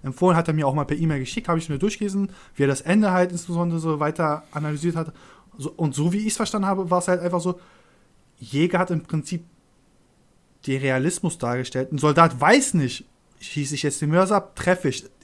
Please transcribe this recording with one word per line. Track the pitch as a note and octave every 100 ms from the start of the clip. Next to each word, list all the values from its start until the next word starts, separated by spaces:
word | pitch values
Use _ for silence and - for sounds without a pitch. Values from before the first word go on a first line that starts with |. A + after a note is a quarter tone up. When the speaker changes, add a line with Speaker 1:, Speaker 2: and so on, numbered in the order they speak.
Speaker 1:
Mhm. | C3+
Speaker 2:
empfohlen, | C3 F3+ E3+
hat | E3
er |
mir | D#3 C#3+
auch |
mal | C#3+ C#3
per | D3
E-Mail | D#3+ C#3+
geschickt, | B2+ - -
hab | E3
ich | D#3+
mir | C#3
durchgelesen, | G3 - G3+ G3 G3 - - -
wie |
er | C#3
das | C3+
Ende | E3 G3+ G#3
halt | F#3 F3+
insbesondere | F3 - E3+ F3 E3
so | D#3+ D3+
weiter | D3+ D#3 D#3 D3+ -
analysiert | D3 D3+ D3 E3+ E3
hat. | D#3+ - - - _ -
So, | C3+
und | - D#3 C3+
so | D#3+
wie | G3 G#3+
ich's | -
verstanden | G#3+ G#3+ G3
habe, | G3 F3+
war's | F3+ F3
halt | F3+
einfach | F3 F3+
so, | F3 F3+ - _ _ _ _ _ _ _
Jäger | A#2+ C#3 F3 F3
hat | A3
im | E3
Prinzip | - D#3+ - E3+ - _ _ _ _ _ _ _ _ _ _ _ -
den | C3+
Realismus | C3+ C3 D3+ - F3 -
dargestellt. | A#2+ B2 B2+ B2+ C3
Ein | D3
Soldat | D3+ D3 E3 B2
weiß | D3 C4 C4+ F3
nicht, | C3 - - _ _ _
schieße | - D3 C#3 C#3+
ich |
jetzt | D3+ -
den | D3+
Mörser | E3+ F#3+ G#3
ab, | G3 -
treffe | - F3+ C#3+
ich. | - - _